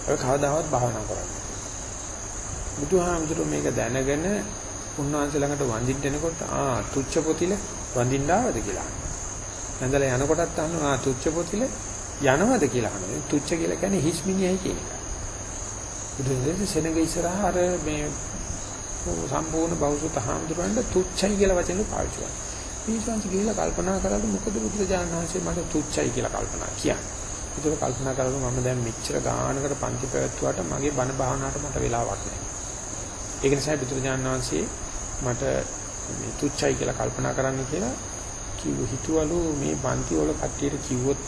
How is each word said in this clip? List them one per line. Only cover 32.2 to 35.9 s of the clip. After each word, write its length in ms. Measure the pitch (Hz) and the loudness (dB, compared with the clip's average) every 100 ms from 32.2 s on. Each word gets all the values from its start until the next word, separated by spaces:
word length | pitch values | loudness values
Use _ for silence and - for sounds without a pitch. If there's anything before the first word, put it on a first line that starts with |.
නැහැ. 260 | - - - - - - - - - - - - | -6 -6 -8 -8 -8 -8 -8 -8 -8 -8 -8 0
ඒක 140 | 139 | 2
නිසා 240 | 143 151 151 | 2 2 0
බුදුරජාණන් 500 | 127 135 131 131 131 | 0 -2 0 0 0
වහන්සේ 380 | 131 123 151 226 - - - - - | 0 0 0 -2 -4 -6 -6 -6 -2
මට 240 | 131 123 135 131 127 - - | -2 0 0 0 -2 -6 -8